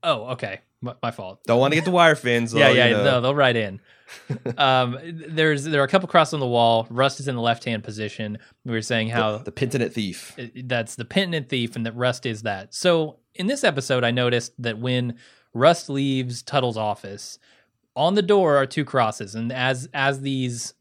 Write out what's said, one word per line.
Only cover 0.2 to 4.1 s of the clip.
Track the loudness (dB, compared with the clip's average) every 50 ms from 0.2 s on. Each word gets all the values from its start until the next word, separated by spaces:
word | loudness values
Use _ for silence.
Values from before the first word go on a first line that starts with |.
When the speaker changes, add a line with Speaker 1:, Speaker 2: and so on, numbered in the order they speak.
| -2 -8 -8
Speaker 1:
okay. | -8 -6 -10 -10 -12 _ _ _ _ -12
My, | -12 -10 _ -6
my | -6
fault. | -6 -6 -12 -14 -14 _ _
Speaker 2:
Don't | 2 4 4
wanna | 4 4 2
get | 2 2
the | 2 4
Wire | 6 6 6 6
fans, | 4 2 0 2 2 0 0 4
Speaker 1:
<laughs> |
Yeah, | 6 6 6
Speaker 2:
though, | 8
Speaker 1:
yeah, | 6 6
Speaker 2:
you | 4 4
know. | 4 4
Speaker 1:
no, | 4 2 2
they'll | 2 0 2
write | 4 4 4 4
in. | 2 -2 -4 -6 -12 _
Speaker 2:
<laughs> | _ _ _ _ _